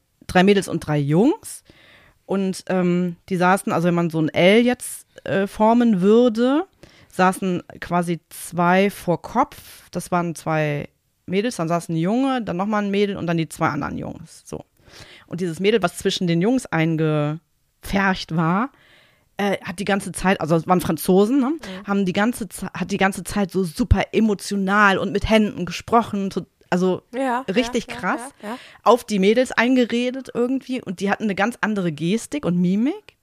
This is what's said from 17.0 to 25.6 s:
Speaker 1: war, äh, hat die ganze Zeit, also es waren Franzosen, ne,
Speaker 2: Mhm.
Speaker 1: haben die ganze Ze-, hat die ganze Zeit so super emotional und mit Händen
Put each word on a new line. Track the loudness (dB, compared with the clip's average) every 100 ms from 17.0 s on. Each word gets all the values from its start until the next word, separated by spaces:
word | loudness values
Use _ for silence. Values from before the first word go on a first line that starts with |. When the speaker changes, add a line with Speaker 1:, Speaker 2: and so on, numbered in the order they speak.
| 0 0 -2 -4 -12 _ _ _ -6 0 0 -2 -4 -2
Speaker 1:
war, | 0 0 -2 -8 _ _ _ _ _ -4
äh, | -2 -2
hat | -4 -6
die | -2
ganze | -2 -2
Zeit, | -2 0 0
also | 2 0
es | 2
waren | 0
Franzosen, | 0 -2 2 4 4 2
ne, | 2
Speaker 2:
Mhm. | -2 -8 -12 -2
Speaker 1:
haben | 0 0
die |
ganze | 0 -2 -2 -10
Ze-, | -10 -12
hat | -8 -6
die | 0
ganze | 0 0
Zeit | -4 -2 -2
so | 0
super | -2 -2 4 4 4
emotional | 0 2 0 -4 -4 0 4 4 4
und | 0
mit | -2 2
Händen | 4 2 -2